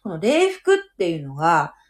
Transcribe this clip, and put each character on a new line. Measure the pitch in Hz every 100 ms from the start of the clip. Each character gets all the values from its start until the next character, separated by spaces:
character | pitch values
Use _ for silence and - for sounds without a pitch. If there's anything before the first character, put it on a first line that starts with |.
こ | 220
の | 165
礼 | 202 302 370
服 | 370 -
っ | 392 392 -
て | 180
い | 165
う | 139
の |
が、 | 139 160 165 147 - _